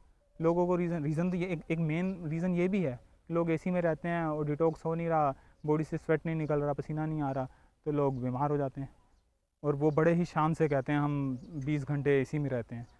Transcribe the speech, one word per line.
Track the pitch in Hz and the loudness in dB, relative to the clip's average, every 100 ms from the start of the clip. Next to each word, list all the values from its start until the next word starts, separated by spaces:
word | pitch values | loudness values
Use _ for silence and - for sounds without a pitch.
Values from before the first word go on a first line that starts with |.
| _ _ _ - | _ _ _ -2
लोगों | 165 170 175 | 2 4 2
को | 180 | 2
रीज़न, | 175 170 | 0 -2
रीज़न | 143 156 180 | -2 0 0
तो | 180 | -2
ये | 185 | -2
एक, | 165 - | -4 -4
एक | 165 | -2
मेन | 160 160 190 185 165 | 0 0 -2 -4 -6
रीज़न | 165 185 175 | -4 -2 0
ये | 185 | 0
भी | 196 | 0
है, | 151 120 - _ - | -2 -4 -12 _ -4
लोग | 165 170 | 0 0
एसी | 160 185 | 0 0
में | 180 | 0
रहते | 170 156 175 | 0 0 -2
हैं | 170 160 | -2 -2
और | 151 151 | -2 -2
डिटॉक्स | 147 160 156 160 | 2 0 0 -4
हो | 165 | -4
नहीं | 165 | 0
रहा, | 160 143 135 - _ 151 | 2 2 0 -10 _ 0
बॉडी | 156 | 0
से | 151 160 | 0 -4
स्वेट | - 156 165 | 0 0 0
नहीं | 160 | -2
निकल | 151 147 | 0 0
रहा, | 147 | 0
पसीना | 143 - 156 156 | -2 -4 -4 -4
नहीं | 156 | -2
आ | 139 | -2
रहा, | 135 131 - _ _ 156 | -2 -6 -10 _ _ -4
तो | |
लोग | 147 139 131 | 0 0 0
बीमार | 127 127 147 | -2 -2 0
हो | 147 | 0
जाते | 135 143 | -2 -6
हैं। | 135 - _ _ _ _ _ _ | -12 -14 _ _ _ _ _ _
और | 147 143 | -2 2
वो | 156 | 2
बड़े | 151 160 | 4 4
ही | 170 175 | 4 2
शान | 165 156 | 2 2
से | 160 156 | 2 2
कहते | 143 127 | 2 2
हैं, | 147 | 2
"हम | 147 143 139 127 - 160 135 | 2 0 -2 -4 -8 -8 -2
बीस | 151 135 | -2 0
घंटे | 147 139 139 | -2 2 2
एसी | 127 151 | 2 -2
में | 143 | -2
रहते | 123 - 117 | -2 -4 -10
हैं," | 117 _ | -12 _